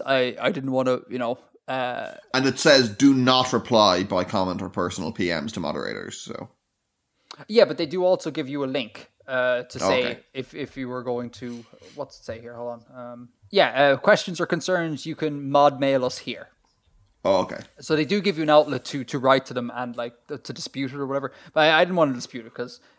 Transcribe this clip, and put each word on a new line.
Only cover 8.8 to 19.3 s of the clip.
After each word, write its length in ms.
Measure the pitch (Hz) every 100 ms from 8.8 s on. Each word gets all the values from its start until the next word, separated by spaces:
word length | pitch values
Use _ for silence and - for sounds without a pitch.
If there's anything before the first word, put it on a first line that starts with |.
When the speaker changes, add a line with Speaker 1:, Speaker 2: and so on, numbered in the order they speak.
| 107 - - _ -
Speaker 1:
uh, 360 | 131 127 123
to 160 | 127 -
say 200 | - 131
Speaker 2:
Okay. 160 | 123 120 _
Speaker 1:
if, 200 | 135 123 -
if 200 | 135 -
you 100 | 127
were 140 | 123
going 260 | 120 120 120
to, 320 | - 123 120 113 - - 139
what's 240 | 135 -
it 40 |
say 160 | - 113
here? 140 | 120 120
Hold 260 | 120 117 _
on. 80 | 127
Um, 300 | 123 120 120 _ -
yeah, 180 | 190 131 127 143
uh, 60 | 135
questions 420 | - 208 - 165
or 40 | 175
concerns, 580 | 170 - 180 165 147 156
you 100 | 143
can 340 | 156 143 139
mod 280 | 143 143 131
mail 240 | 139 135 127
us 120 | -
here. 280 | - 92 - _ _ _ _ _ _ _
Speaker 2:
Oh, 180 | 92 95
okay. 180 | 92 - - _
Speaker 1:
So 160 | 143 156
they 100 | 143
do 140 | 202
give 160 | 190 156
you 60 |
an 60 | 151
outlet 340 | 151 147 127 -
to, 180 | 143
to 160 | 120 143
write 260 | 131